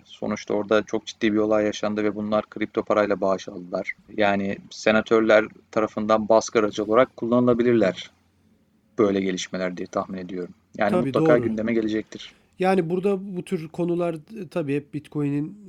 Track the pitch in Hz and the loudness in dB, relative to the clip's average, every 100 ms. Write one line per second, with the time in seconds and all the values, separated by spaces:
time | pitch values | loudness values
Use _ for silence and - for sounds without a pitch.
0 | - - 110 104 - 104 104 107 101 110 | -8 -8 -6 -6 -4 -4 2 0 0 -6
1 | - - 113 107 107 107 107 - 104 107 | -8 -4 0 2 2 2 0 -2 -4 -2
2 | 104 104 104 107 - 107 107 110 - 107 | -2 -4 -2 -2 -2 -6 -4 -4 0 2
3 | 101 95 95 95 - 95 90 95 - - | 2 0 0 -2 -6 -14 -8 -6 -6 -12
4 | - 107 101 101 98 - - - 110 107 | -10 0 0 0 -2 -6 -12 -2 0 2
5 | - 113 110 110 110 - _ 113 110 110 | 2 2 6 6 4 -6 _ -2 -2 -2
6 | 107 110 104 110 - 117 104 110 104 113 | 0 2 4 2 4 2 0 -2 2 4
7 | 131 - 117 123 123 120 123 117 92 - | 4 0 0 2 4 4 4 4 2 0
8 | - _ _ _ _ _ _ _ _ - | -12 _ _ _ _ _ _ _ _ 0
9 | 101 98 95 92 - 92 92 90 92 101 | 2 2 0 -4 -6 -6 -6 -6 -6 -6
10 | 95 95 90 92 87 - _ - 104 180 | -6 -10 -10 -10 -10 -14 _ -2 0 2
11 | 143 127 160 120 113 110 113 113 107 107 | 0 2 4 4 2 -2 -2 0 0 -2
12 | - - - _ _ - 185 190 165 185 | -6 -14 -18 _ _ -2 0 2 0 -2
13 | 202 190 202 180 - 175 160 - 175 170 | -2 -2 -6 -10 -6 -8 -6 -4 -2 0
14 | 170 160 - 220 160 175 143 143 143 143 | -2 -4 -12 -14 -8 -6 -2 -4 -4 -12
15 | - 151 143 143 160 208 | -8 -4 -2 -2 -6 -10